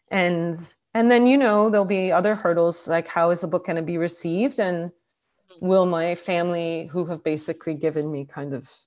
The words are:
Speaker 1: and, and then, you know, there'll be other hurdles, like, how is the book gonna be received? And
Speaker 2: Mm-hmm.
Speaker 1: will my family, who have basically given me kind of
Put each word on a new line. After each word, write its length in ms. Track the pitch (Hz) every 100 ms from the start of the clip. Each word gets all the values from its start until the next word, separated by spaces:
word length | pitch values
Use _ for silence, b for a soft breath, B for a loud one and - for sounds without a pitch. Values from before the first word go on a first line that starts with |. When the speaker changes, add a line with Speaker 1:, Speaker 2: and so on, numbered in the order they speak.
| -
Speaker 1:
and, 440 | 196 175 175 170 165 165 - _
and 160 | 226 233
then, 140 | 240 247
you 100 | 277
know, 320 | 247 208 220
there'll 160 | 208 190
be 260 | 196 185
other 240 | 170 196 208
hurdles, 520 | 180 170 170 165 -
like, 200 | 165 165
how 240 | 175 170
is 100 | 175
the 60 | 170
book 180 | 170 170
gonna 160 | 165
be 160 | 160 170
received? 640 | 170 - 170 175 262 269
And 320 | 190 175 175 - _ _ _ _ _
Speaker 2:
Mm-hmm. 160 | 180 185
Speaker 1:
will 200 | 190 180
my 280 | 170 170
family, 760 | 175 - 175 175 175 165 165 165
who 180 | 170 165
have 180 | 165
basically 500 | 165 156 - 160 -
given 380 | 151 160 151 151
me 140 | 147 139
kind 280 | - 143
of 160 | 139 143 -